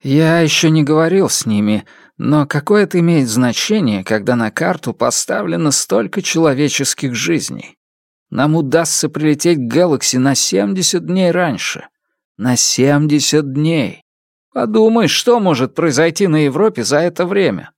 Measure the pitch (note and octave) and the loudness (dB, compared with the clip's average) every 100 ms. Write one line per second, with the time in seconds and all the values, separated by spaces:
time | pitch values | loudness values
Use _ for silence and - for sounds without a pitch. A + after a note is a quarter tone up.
0 | C#3 C#3+ D#3+ E3+ D#3+ - E3 D#3+ C#3+ D#3 | 2 2 4 4 2 2 2 2 2 2
1 | E3 F#3+ D#3 - - G#2 G#2 G#2+ - - | 2 2 0 -2 -2 0 0 -2 -6 -20
2 | - _ A#2 D3+ C#3+ D3 C#3 G#3 G3 F3+ | -20 _ 0 0 0 -4 0 0 2 2
3 | E3+ E3 B2+ A2+ B2 A2 - G#3+ D3 G#2 | 2 2 0 0 0 0 -2 0 0 -2
4 | F#2 A2 G2+ B2 A2 - E3 F3+ - A2 | -2 -2 0 0 -2 -2 -4 -4 -6 -2
5 | A#2 - - G3+ E3 E3+ D#3 C3+ - - | -2 -2 -4 -4 -4 -2 0 -2 -2 -2
6 | G2 - - D#3+ E3 C3 D3 - C#3 - | -2 -6 -4 0 2 2 0 -2 -4 -4
7 | C#3 A#2 D3 E3 - A1+ - _ _ _ | -6 -6 -2 -4 -4 -12 -16 _ _ _
8 | _ _ _ C3 C#3+ D#3 C#3 D#3 E3 - | _ _ _ -2 0 0 0 0 0 -2
9 | D3 - D3+ D3 F3 E3 A#2+ B2+ F3+ C3+ | -4 -2 0 0 0 0 0 0 2 0
10 | - B2+ C3+ C3 - F#3+ G3+ F#3+ F3 F3 | 0 0 0 0 0 0 0 0 -2 -2
11 | D#3+ F#3 F3+ E3+ F3 A2+ - - - _ | -2 0 2 2 -2 -2 -6 -10 -14 _
12 | _ _ _ _ A2+ A#2+ - - C3+ C#3+ | _ _ _ _ -2 0 0 2 2 2
13 | D3+ D3 - D3 C#3+ C3+ D#3 E3 G#2+ - | 2 0 2 0 0 -2 0 0 -2 -6
14 | _ _ _ _ _ C4 A3+ G#3+ A3 A3+ | _ _ _ _ _ -6 0 2 4 4
15 | G3+ - - A#3+ F#3+ C#3 C3 - E3 C3+ | 2 0 2 2 2 0 -2 -2 -2 2
16 | E3 E3 G3 D#3 D3 C3+ G#3+ F3+ A2 C#3+ | 0 2 0 2 0 2 0 0 -2 0
17 | F3 E3+ F3 G3 F3 F#2+ - | 0 -2 -2 0 0 -2 -10